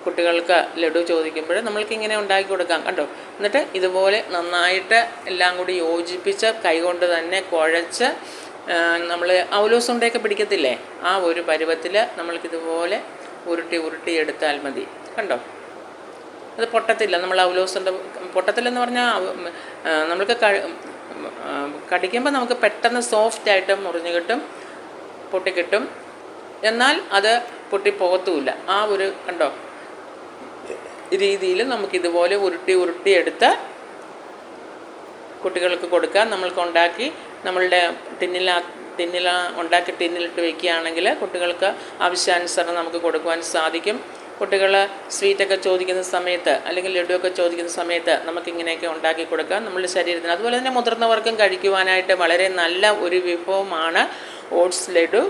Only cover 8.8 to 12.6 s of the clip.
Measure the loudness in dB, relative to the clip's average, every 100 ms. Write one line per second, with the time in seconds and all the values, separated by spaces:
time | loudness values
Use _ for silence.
8.8 | 2 2 0 -2 4 4 4 2 4 4
9.8 | 2 2 2 2 -2 0 2 2 2 0
10.8 | -6 -4 0 2 2 0 0 0 2 0
11.8 | 2 2 2 -2 -6 -6 -6 -6